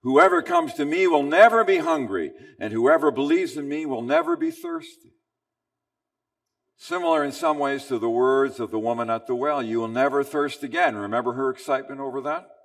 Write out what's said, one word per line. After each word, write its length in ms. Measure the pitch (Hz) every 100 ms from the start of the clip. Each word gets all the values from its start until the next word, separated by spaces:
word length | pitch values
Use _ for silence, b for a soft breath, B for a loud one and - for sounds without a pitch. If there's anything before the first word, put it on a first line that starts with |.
Whoever 380 | 127 135 185 247
comes 320 | - 175 160
to 120 | - 147
me 200 | 170 180
will 160 | 156
never 400 | 143 165 226 226
be 140 | 202 254
hungry, 560 | 311 156 117 95 76 - B B
and 140 | 107
whoever 380 | 110 123 160 147
believes 480 | 127 143 170 180 151
in 100 | 139
me 160 | 208
will 160 | 311 131
never 340 | 240 147 311
be 160 | 339 320
thirsty." 640 | 320 339 330 311 - _ _ _ _ _ _ _ _ _ _ _ _ _ _ _ _ _ _
Similar 440 | - 349 339 320
in 100 | 285
some 260 | 277 320 302
ways 280 | 285 196 -
to 100 | 123
the 100 | 113
words 520 | 117 127 135 135 127
of 100 | 113
the 80 | 110
woman 320 | 110 117 113
at 160 | 113 -
the 80 |
well, 280 | 123 143 143
"You 160 | 117 117
will 100 | 113
never 360 | 120 135 139
thirst 380 | 139 151 143 -
again." 340 | 135 165 170 107
Remember 380 | 101 117 120
her 160 | 120 135
excitement 500 | 131 - 135 135 135
over 220 | 135 131
that? 260 | 139 160 - -